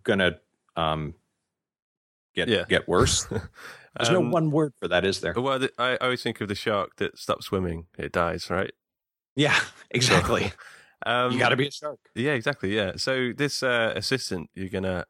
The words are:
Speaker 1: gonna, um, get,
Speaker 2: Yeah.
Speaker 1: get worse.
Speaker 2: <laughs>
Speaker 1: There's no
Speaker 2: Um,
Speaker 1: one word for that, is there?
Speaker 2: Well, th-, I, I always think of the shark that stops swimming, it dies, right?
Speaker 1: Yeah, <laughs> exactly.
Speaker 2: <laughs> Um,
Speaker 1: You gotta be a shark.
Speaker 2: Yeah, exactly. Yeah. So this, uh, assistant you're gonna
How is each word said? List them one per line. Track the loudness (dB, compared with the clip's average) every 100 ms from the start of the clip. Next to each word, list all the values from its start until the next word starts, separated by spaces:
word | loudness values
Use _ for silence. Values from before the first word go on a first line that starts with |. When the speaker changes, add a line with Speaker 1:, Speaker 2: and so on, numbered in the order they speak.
Speaker 1:
gonna, | 0 2 2 0 _ _ _ -4
um, | -2 -2 -4 -10 _ _ _ _ _ _ _ _ _ _ _
get, | -4 0
Speaker 2:
Yeah. | 0 2
Speaker 1:
get | 0 2
worse. | 4 4 2 -2
Speaker 2:
<laughs> | -6 -8 -14 -20 -20 -14 -2
Speaker 1:
There's | 2
no | 4
Speaker 2:
Um, | 4
Speaker 1:
one | 2 2
word | 2 0 -2
for | 0
that, | 2
is | 2 0
there? | -2
Speaker 2:
Well, | -2 0 0
th-, | 0 0
I, | -2
I | 0
always | 0 -2
think | -4 -4
of | -4
the |
shark | -4 0 0 -2 -4
that | -6 -4
stops | -4 -4 -2
swimming, | -2 -2 -6 -10 -10
it | -4
dies, | 0 0 -2 -2
right? | -2 -2 -8 _ _ _ _ _
Speaker 1:
Yeah, | 0 2 2 0
<laughs> | -8 -6
exactly. | 0 4 4 4 2 0 -6
Speaker 2:
<laughs> | -16 -20 -20 _
Um, | -2 0 2
Speaker 1:
You | 2
gotta | 2 2
be | 0
a |
shark. | -4 -10 -12 _
Speaker 2:
Yeah, | -4 0
exactly. | 0 -2 -2 -2 0
Yeah. | 0
So | -2 -2 0 -2 -2
this, | -2 0
uh, | 0 2 2 0
assistant | -2 -2 -2 -6 -8
you're | -10 -6
gonna | -4 -2 -2